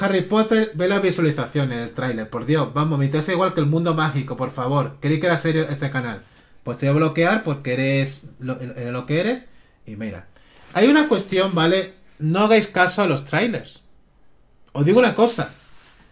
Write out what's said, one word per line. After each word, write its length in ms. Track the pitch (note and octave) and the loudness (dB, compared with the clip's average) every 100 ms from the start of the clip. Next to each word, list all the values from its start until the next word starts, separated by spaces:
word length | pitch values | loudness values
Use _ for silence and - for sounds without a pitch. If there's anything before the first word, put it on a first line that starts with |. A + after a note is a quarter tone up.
Harry 220 | G3 F#3+ | 0 0
Potter, 500 | F3+ G#3+ G#3+ A3 A3 | 2 0 2 2 0
ve 160 | D#3 F3+ | 0 0
las 140 | G3+ | 2
visualizaciones 760 | F#3+ F3 D#3+ C#3+ A#2 D3 C3+ A#2+ | 0 2 0 0 -2 -2 -2 -4
del 100 | A#2 | -8
tráiler, 400 | - B2+ A2+ G#2+ | -6 -4 -4 -6
por 160 | A#2+ C3+ | -6 -2
Dios, 260 | D#3 B2+ | 0 0
vamos, 260 | D3 D#3 D3 | -2 0 0
me 60 | |
interesa 280 | C#3 D3+ D#3 | 0 0 0
igual 200 | F3 - | 0 0
que 80 | - | 0
el 60 | C#3+ | 0
mundo 260 | D#3+ E3+ | 2 0
mágico, 460 | D#3+ D3+ C#3 - B2 | 0 0 -2 -4 -6
por 120 | B2+ | -6
favor, 460 | - B2+ C#3+ B2 - | -4 -2 0 -2 -4
creí 200 | C#3+ D#3 | -2 0
que 60 | F3+ | 0
era 100 | D#3+ | 0
serio 320 | E3 D#3 D#3 | 0 0 -2
este 220 | C#3+ C#3 | -4 -4
canal". 320 | C#3 A#2+ G2+ - - _ - | -4 -6 -10 -16 -20 _ -14
Pues 160 | - A#2+ | -10 -4
te 80 | C#3 | 0
voy 80 | |
a 20 | D3 | 2
bloquear 460 | D#3+ D3 E3+ G#3+ | 2 2 2 0
porque 320 | E3+ C#3 C3 | -2 -6 -4
eres 480 | B2 C3+ C#3 C3+ - - - | -2 0 0 -2 -6 -16 -12
lo, 200 | B2+ B2+ | -8 -8
eres 320 | B2 B2+ A#2+ | -10 -10 -8
lo 140 | B2 | -6
que 160 | B2 D3+ | -4 -2
eres. 300 | G3+ B3+ - - - _ | -2 -4 -8 -20 -20 _
Y 120 | - G#2 | -16 -12
mira, 320 | A2 F2+ - - - - - | -10 -12 -16 -20 -20 -20 -6
hay 160 | F3 A#3+ | 4 6
una 200 | D4+ D4+ | 6 4
cuestión, 460 | G#3+ - F#3+ F#3+ | 0 0 0 0
¿vale? 380 | E3+ E3 F#3+ F#3 - - - | 2 2 2 -2 -10 -20 -6
No 220 | D#3 F3+ | -2 2
hagáis 280 | G#3+ A3 G#3 | 4 4 2
caso 340 | F#3+ F3+ - | 2 2 2
a 40 | E3 | 0
los 200 | C#3 - | 0 -2
trailers. 560 | D#3 A#3 D#3 - - - - _ _ - - _ _ - | -2 0 -4 -10 -20 -20 -20 _ _ -20 -20 _ _ -8
Os 140 | C#3 D3 | 0 4
digo 120 | A3 | 6
una 160 | A#3 | 4
cosa. 360 | - A#3 - C3 - - - - - - | 4 2 2 -8 -10 -20 -20 -20 -20 -20